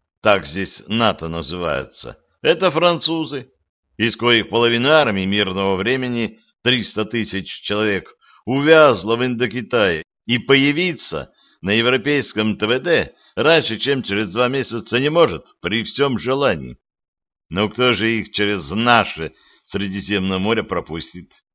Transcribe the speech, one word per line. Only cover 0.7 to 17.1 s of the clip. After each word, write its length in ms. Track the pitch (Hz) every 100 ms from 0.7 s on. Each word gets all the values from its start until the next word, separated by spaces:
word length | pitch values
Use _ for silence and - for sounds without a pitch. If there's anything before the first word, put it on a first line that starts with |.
| - -
нато 400 | 110 113 90 82
называется, 880 | 82 76 90 85 67 - - 60 - _ _
это 300 | 143 170 180
французы, 800 | 151 175 165 156 165 143 139 123 _ _ _ _ -
из 200 | 113 -
коих 320 | 120 117 98
половина 460 | 110 117 117 131
армии 300 | 156 135 98
мирного 520 | 95 104 98 92 98 95
времени, 640 | 104 131 127 120 113 - _ _
триста 400 | 120 127 101 -
тысяч 420 | 107 117 101 98 - -
человек, 500 | - 104 107 98 - _ _ _
увязла 680 | - 135 147 160 147 107 98
в 100 | 113
Индокитае 760 | 127 117 120 120 104 120 98 80 - _ -
и 140 | 247
появиться 920 | 180 139 143 147 180 147 - 78 69 _ _ _
на 80 | 92
европейском 840 | 110 117 127 110 147 110 104 107 101
Т 100 | 107
В 140 | 127
Д 340 | 175 147 78 - _ -
раньше, 420 | 135 165 - 110
чем 240 | 127 135
через 300 | 107 101 104
два 160 | 110 123
месяца, 500 | 135 123 113 - 123
не 120 | 139
может 340 | 165 147 80 - _
при 240 | 87 113
всем 340 | 110 - 139 117
желании. 580 | 117 139 139 85 64 - _ _ _